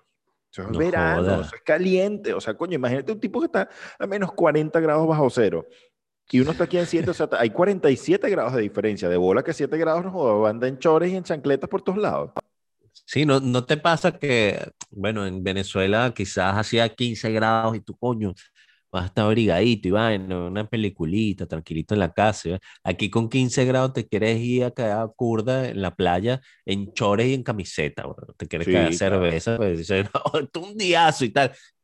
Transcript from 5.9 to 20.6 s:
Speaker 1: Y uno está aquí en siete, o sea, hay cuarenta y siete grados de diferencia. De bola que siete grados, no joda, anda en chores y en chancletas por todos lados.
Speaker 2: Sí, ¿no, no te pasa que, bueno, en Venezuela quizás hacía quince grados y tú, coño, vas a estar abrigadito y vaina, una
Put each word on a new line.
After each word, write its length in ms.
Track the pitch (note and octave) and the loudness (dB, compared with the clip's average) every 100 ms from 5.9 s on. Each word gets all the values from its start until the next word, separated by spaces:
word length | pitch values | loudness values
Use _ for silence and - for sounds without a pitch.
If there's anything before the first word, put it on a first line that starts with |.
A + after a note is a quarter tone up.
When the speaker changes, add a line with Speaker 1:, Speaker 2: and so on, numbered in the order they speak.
| _ _ _ _ | _ _ _ _
Speaker 1:
Y 80 | B2+ | 2
uno 120 | C3+ | 2
está 120 | D#3+ E3+ | 0 0
aquí 120 | F3 | 0
en 80 | F3 | 0
siete, 240 | E3 E3 | 0 0
o 20 | |
sea, 160 | E3 D#3 F#2+ | -2 -2 0
hay 120 | A#2+ | 0
cuarenta 400 | G#2 F3+ G3 D#3 | 2 2 4 2
y 60 | B2+ | 2
siete 320 | - F#3+ - | 2 0 2
grados 240 | F3+ A#2+ | 0 0
de 80 | B2+ | 0
diferencia. 480 | G#2 G#2 G#2+ G2+ F2+ | -2 0 -2 0 0
De 80 | F2+ | 2
bola 260 | F#2 G2+ | 4 2
que 100 | D3+ | 0
siete 240 | D#3 C#3 D#3 | -4 -4 0
grados, 260 | D#3+ E3 F#3 | 0 0 -4
no 60 | |
joda, 380 | F#3 C3+ G#2 G#2+ | -2 2 4 2
anda 180 | A2+ B2+ | 0 -4
en 120 | C3+ | 0
chores 320 | E3+ D#3+ F3+ | 2 4 2
y 40 | F#3 | -2
en 60 | |
chancletas 460 | F3 D#3+ C#3+ C#3 C#3 | -4 -4 0 -2 -2
por 120 | F#3 | -4
todos 160 | - F#3+ | -4 -2
lados. 320 | F#3+ C#2+ D2 - - _ _ _ _ _ - | -2 -2 -6 -10 -14 _ _ _ _ _ -6
Speaker 2:
Sí, 200 | C3 D3+ | 0 4
¿no, 140 | C3+ | 2
no 260 | C3+ B2 B2 | 2 0 0
te 120 | D3+ | 0
pasa 400 | E3+ D#3+ F3+ - | 2 2 0 -2
que, 540 | C#3+ A#2+ G#2 - - - - | 0 2 2 0 -8 -14 -18
bueno, 360 | G#2+ G2 A2 G2 | -6 -4 -2 -4
en 180 | F#2 | -4
Venezuela 720 | F#2 F#2+ F#2+ G2+ F#2+ G#2 B2 - | -4 -4 -4 0 2 2 0 -2
quizás 420 | G2 - F#2 G2+ | -4 0 0 0
hacía 300 | G#2+ A#2 A#2 - | 0 2 0 0
quince 360 | B2 G#2+ A2+ | -4 -2 -2
grados 440 | A2 A2 A2+ A2+ A2+ | 0 2 2 0 -4
y 60 | |
tú, 140 | - - | -8 -6
coño, 360 | B2 A#2 G#2 F2+ - _ _ _ _ | -4 -2 -4 -6 -16 _ _ _ _
vas 120 | F#2 | -6
a 20 | F2+ | -4
estar 180 | - G#2+ | 0 2
abrigadito 640 | A2 G#2+ E2+ A#2 A2 F2+ | 4 4 4 4 2 0
y 40 | |
vaina, 540 | G2+ A2+ G#2 F#2+ F2+ F2 | 2 2 0 -4 -6 -4
una 200 | G2 | -6